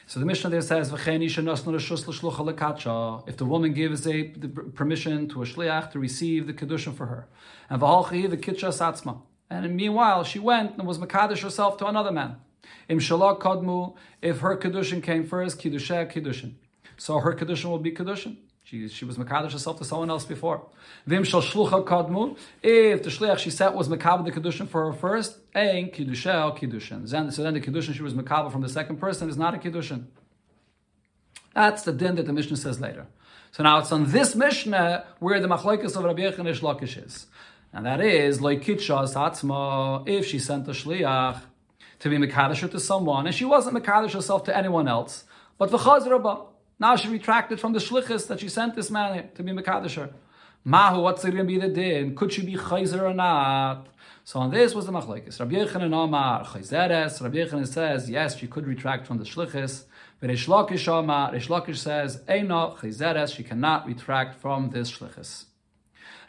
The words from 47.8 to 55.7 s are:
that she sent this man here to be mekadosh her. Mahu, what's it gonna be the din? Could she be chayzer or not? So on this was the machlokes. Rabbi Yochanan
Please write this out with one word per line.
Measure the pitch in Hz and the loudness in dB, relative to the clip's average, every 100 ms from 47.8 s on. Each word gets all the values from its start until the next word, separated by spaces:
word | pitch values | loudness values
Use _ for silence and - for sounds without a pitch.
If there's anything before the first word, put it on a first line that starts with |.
| - 247 254 226 - | 0 0 0 -2 -4
that | 190 | -8
she | 202 | -6
sent | - 233 | -4 -2
this | 233 185 | -4 -4
man | 214 202 | -2 -2
here | 185 - - | -4 -8 -10
to | |
be | 180 | -6
mekadosh | 185 185 202 185 | -4 -2 -2 -2
her. | 160 135 - _ _ - _ | -6 -10 -12 _ _ -20 _
Mahu, | 131 170 202 180 | 4 8 8 6
what's | 175 185 | 2 2
it | 185 | 0
gonna | 185 | 0
be | 180 185 | 0 0
the | 190 | 0
din? | 180 185 151 139 135 | 0 0 0 -2 -2
Could | 202 | -2
she | - | -2
be | 185 | -4
chayzer | 185 - 180 185 180 | -6 -2 0 0 0
or | 190 | 0
not? | 185 180 156 135 135 135 135 - _ - - | 2 2 4 4 2 0 -2 -10 _ -20 -20
So | - 131 | -8 -4
on | 131 | 0
this | 196 240 | 4 4
was | 214 185 | 4 -4
the | |
machlokes. | 180 113 104 - - | -6 -6 -10 -10 -8
Rabbi | 123 | -4
Yochanan | 180 208 | -2 -2